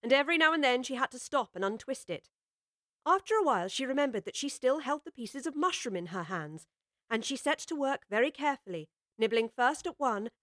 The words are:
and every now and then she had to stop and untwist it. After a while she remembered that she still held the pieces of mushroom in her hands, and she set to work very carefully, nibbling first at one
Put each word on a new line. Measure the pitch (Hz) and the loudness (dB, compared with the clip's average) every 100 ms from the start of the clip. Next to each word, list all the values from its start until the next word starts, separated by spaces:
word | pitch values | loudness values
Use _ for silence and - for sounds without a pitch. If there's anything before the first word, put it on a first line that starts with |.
and | 233 | 2
every | 269 285 330 | 4 4 4
now | 320 | 4
and | 320 | 4
then | 269 247 | 4 2
she | 254 247 | 0 -2
had | 262 | -4
to | 254 | -4
stop | - 285 214 180 | -4 -2 -2 -2
and | |
untwist | 196 220 - 269 - | -4 -2 -6 -8 -6
it. | 170 - _ _ _ _ _ _ _ 302 | -10 -12 _ _ _ _ _ _ _ 2
After | 381 - 440 | 2 4 2
a | |
while | 330 208 185 | 4 2 0
she | - 262 | -4 -2
remembered | 269 285 214 - | 2 2 0 -6
that | - | -6
she | 277 | -6
still | - 254 302 | 0 0 0
held | 277 294 - | 0 -4 -6
the | |
pieces | - 226 277 320 | -14 -12 -8 -6
of | 294 | 0
mushroom | 359 - 247 190 | 0 0 -4 -4
in | 175 | -6
her | 185 | -6
hands, | 165 180 151 160 - _ _ _ - | -6 -6 -6 -12 -18 _ _ _ -4
and | 226 - | -4 -2
she | 269 | -4
set | 285 311 | -2 -2
to | - 302 | -2 -2
work | 269 277 - | -2 -2 -2
very | 208 269 | 2 2
carefully, | - 294 269 - 170 156 _ _ - | 0 -2 -2 -6 -12 -12 _ _ -2
nibbling | 220 226 226 | 0 2 0
first | - 247 294 359 | 2 2 2 -6
at | - | -2
one | 269 208 220 _ | 0 0 -4 _